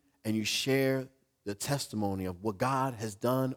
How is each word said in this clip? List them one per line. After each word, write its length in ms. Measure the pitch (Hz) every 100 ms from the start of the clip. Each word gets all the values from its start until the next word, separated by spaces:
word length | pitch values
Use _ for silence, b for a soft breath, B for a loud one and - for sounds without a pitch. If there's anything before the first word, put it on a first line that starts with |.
| _ _
and 120 | 110 110
you 100 | 104
share 600 | - 135 135 135 135 127 _ _ _ 101
the 100 | 104
testimony 720 | - 143 - 107 101 95 92
of 160 | 90
what 160 | 107 98
God 360 | 127 135 135
has 220 | 117 110 101
done 380 | 120 131 131